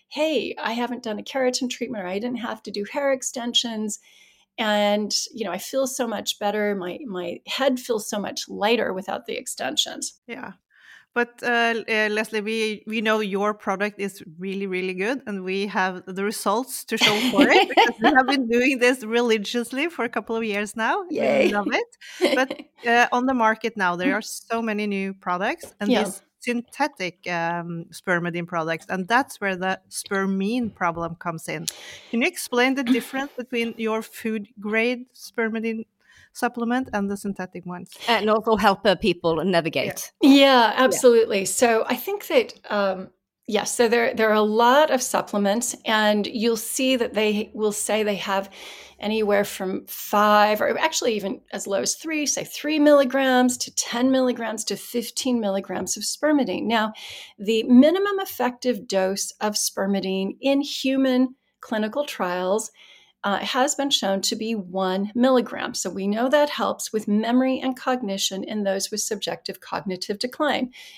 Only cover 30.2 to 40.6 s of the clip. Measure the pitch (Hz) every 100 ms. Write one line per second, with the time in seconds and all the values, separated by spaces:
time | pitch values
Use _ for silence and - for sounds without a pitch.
30.2 | 196 190 196 247 226 - 175 165 165 170
31.2 | 175 165 - 156 165 - - - - 233
32.2 | 311 - - 240 254 269 240 247 - 262
33.2 | 277 - 240 240 233 220 220 220 220 -
34.2 | 226 220 196 - 208 220 233 247 254 -
35.2 | - - 226 220 226 226 - _ _ -
36.2 | - - 240 240 233 247 254 208 196 196
37.2 | 202 196 185 185 175 175 180 - - 220
38.2 | 214 220 220 220 208 190 214 180 208 175
39.2 | 170 160 175 175 160 135 196 - - -
40.2 | 285 277 277 254